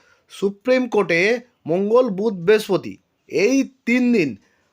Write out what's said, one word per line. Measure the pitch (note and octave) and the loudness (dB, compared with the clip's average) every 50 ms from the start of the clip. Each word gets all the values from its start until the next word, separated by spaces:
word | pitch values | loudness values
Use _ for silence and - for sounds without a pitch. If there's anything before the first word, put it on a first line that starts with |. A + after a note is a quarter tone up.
| _ _ _ _ _ _ | _ _ _ _ _ _
সুপ্রিম | - - F#3+ G3+ G3+ _ - B3+ B3+ B3+ B3+ | -10 -6 -6 -6 -6 _ -2 0 0 0 0
কোর্টে | A#3+ - G#3 F#3 D#3+ E3+ E3 F#3 G#3+ B3 A#3 A#3+ _ _ _ - | -2 -2 -2 0 0 0 0 2 0 0 -2 -6 _ _ _ -6
মঙ্গল, | C#3+ E3 F#3+ G3+ G#3 A3+ B3 C4 A#3 | -4 -4 -2 0 2 2 2 2 2
বুধ, | F#3 F#3 G#3+ A#3 G3+ | -2 -4 -4 -4 -4
বৃহস্পতি | F3 E3 G3 A3 A3 G#3+ G#3 F#3 D3+ B2 G#2 F#2 - _ _ _ _ _ | -2 2 2 2 2 2 0 -2 -2 -2 -6 -14 -16 _ _ _ _ _
এই | - - D#3 G3 A#3+ C4+ C4+ A#3+ - _ _ - | -4 -2 2 2 2 2 2 0 -2 _ _ -4
তিন | A#3 A#3+ B3+ B3 A#3+ A#3+ | 0 0 2 2 2 2
দিন, | G3+ D#3 C3 G2+ - _ _ _ _ _ _ | 2 0 -2 -4 -10 _ _ _ _ _ _